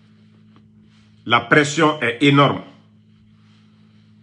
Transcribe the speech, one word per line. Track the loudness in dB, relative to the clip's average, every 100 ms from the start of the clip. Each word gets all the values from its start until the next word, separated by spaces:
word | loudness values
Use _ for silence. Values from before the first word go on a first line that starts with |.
| _ _ _ _ _ _ _ _ _ _ _ _ -2
La | -2
pression | 2 0 0 0 -2 -2
est | -6 0
énorme. | 2 4 2 -2 -12 -20 _ _ _ _ _ _ _ _ _ _ _ _ _ _